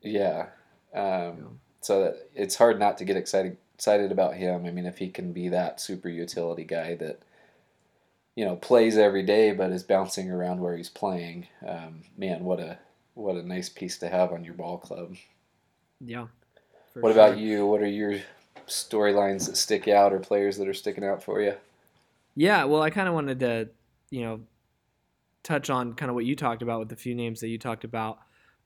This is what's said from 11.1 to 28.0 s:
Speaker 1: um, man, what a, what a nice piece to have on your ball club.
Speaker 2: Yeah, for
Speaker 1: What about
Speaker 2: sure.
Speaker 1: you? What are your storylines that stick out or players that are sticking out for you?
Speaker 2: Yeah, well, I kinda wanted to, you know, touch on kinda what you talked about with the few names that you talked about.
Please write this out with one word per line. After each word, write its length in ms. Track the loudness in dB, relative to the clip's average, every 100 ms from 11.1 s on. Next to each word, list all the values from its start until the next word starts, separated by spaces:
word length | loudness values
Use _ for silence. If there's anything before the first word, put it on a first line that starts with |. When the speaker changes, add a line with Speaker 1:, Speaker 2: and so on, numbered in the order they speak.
| -4 -8 -12 -16 _ -12
Speaker 1:
um, 380 | -12 -12 -18 -20 -10
man, 260 | -8 -6
what 160 | -4 -4
a, 180 | -6 -14 _ _ _
what 220 | -10 -6 -6
a 80 |
nice 260 | -6 -8 -8
piece 280 | -10 -10 -8
to 100 | -4
have 220 | 0 0
on 120 | -2
your 100 | -12 -12
ball 220 | -10 -10
club. 380 | -12 -14 -14 -16 _ _ _ _ _ _ _ _
Speaker 2:
Yeah, 280 | -14 -12 -12 -18 _ _ _ _ _
for 80 | 0
Speaker 1:
What 100 | 6
about 240 | 10 10 8
Speaker 2:
sure. 20 |
Speaker 1:
you? 260 | 0 2 2
What 160 | 2
are 60 | 2
your 320 | 0 -2 -4 -6 -18 _ -20 -10
storylines 800 | -8 -4 2 4 4 4 0 -2
that 100 | -4
stick 300 | 0 0 4
out 260 | 6 6
or 60 | 4
players 380 | 0 2 2 0
that 100 | -4
are 60 |
sticking 300 | -4 -6 -4
out 200 | -4 -4
for 180 | -4 -2
you? 140 | 0 -2 -10 _ _ _ _ _ _ 0
Speaker 2:
Yeah, 300 | 2 4 4
well, 180 | 2
I 80 | 2
kinda 200 | 0 -2
wanted 280 | -2 -2 -2
to, 300 | 0 -2 -4 -10 _ _ _
you 100 | -8
know, 200 | -8 -10 -14 _ _ _ _ _ _ _ _ _
touch 260 | -6 -4 -2
on 240 | -2 -2 -6
kinda 180 | -6
what 120 | -4 -2
you 100 | -2
talked 260 | -2 -4
about 180 | -4 -4
with 100 | -6
the 60 | -10
few 200 | -8 -6
names 240 | -6 -6
that 80 | -6
you 100 | -6
talked 260 | -6 -8
about. 360 | -8 -6